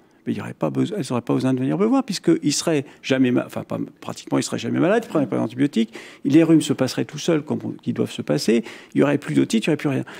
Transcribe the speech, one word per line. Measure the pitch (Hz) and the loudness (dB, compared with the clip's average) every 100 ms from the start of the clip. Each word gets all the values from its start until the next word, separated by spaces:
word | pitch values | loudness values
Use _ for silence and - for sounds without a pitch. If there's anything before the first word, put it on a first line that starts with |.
| _ _ - | _ _ -8
mais | |
il | 113 | -6
y | |
aurait | 113 | -8
pas | - 156 | -4 -2
besoin, | 135 131 208 | 0 -2 -2
elles | 139 | -4
n'auraient | 123 | -4
pas | - | 0
besoin | 139 131 | 0 2
de | 131 | 0
venir | 135 156 | 0 0
me | 220 | 2
voir, | 269 | 2
puisqu'ils | 254 175 - 165 147 | 0 0 2 2 2
seraient | 143 - 151 131 - | 0 0 -2 -2 -10
jamais | - 131 127 | -2 2 4
ma-, | 127 - | 2 0
enfin, | 113 | -6
pas, | 107 113 113 - | -6 -6 -6 -10
pratiquement, | - - - 139 | -12 -12 -4 -2
ils | |
seraient | - 123 | -2 -4
jamais | 117 123 | -4 0
malades, | 160 226 | 2 2
ils | 220 | 0
prendraient | 156 135 | -2 0
pas | 123 | -2
d'antibiotiques, | 120 120 147 220 226 - - - 143 | -2 -2 0 0 -2 -4 -20 -8 4
les | 147 | 6
rhumes | 160 160 | 8 6
se | - | 4
passeraient | 131 127 - 113 | 0 0 -2 -6
tout | 147 | -4
seuls | - 156 | 0 0
comme | - 113 | -2 -6
on, | 117 - - | -6 -6 -4
ils | - | -2
doivent | 120 | -4
se | - | -4
passer, | - 147 - 226 - - - | -2 -2 2 0 0 -10 -4
il | 139 | 2
y | |
aurait | 143 143 | 2 2
plus | 151 | 0
d'otite, | 139 135 226 190 | 0 2 2 0
il | |
y | |
aurait | 151 | 0
plus | 147 | 0
rien. | 131 131 | -2 -4